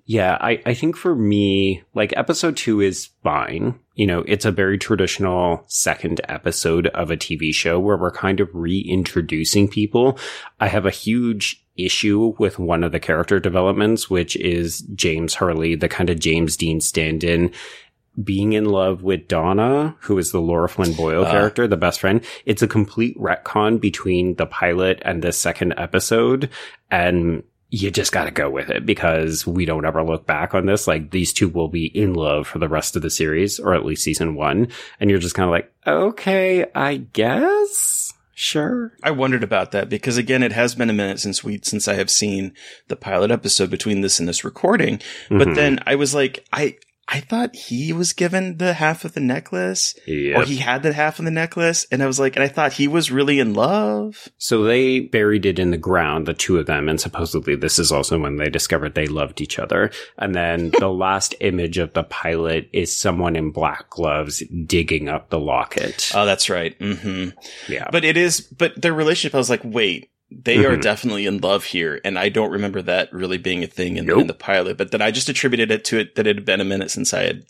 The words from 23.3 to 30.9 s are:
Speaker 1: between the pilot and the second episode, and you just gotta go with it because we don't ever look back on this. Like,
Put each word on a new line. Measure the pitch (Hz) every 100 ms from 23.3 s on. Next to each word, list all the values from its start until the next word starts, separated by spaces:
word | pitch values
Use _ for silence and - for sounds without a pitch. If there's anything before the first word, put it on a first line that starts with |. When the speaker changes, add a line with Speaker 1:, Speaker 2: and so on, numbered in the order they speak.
| 90 - 107 107 113
Speaker 1:
between | 101 - 95 90 90 87
the | 82
pilot | - 90 87 92 90
and | - 85
the | 85
second | - 87 - 90 -
episode, | 85 95 - 113 120 135 139 - - - -
and | 92 90 90 85 82 - _ _
you | 110 98
just | 85 90
gotta | 90 76
go | - 71
with | 67 -
it | - -
because | 98 85 80 80 80 -
we | 87 80
don't | 78 78
ever | 80
look | 82 80 -
back | 78 85 95
on | 95
this. | 104
Like, | -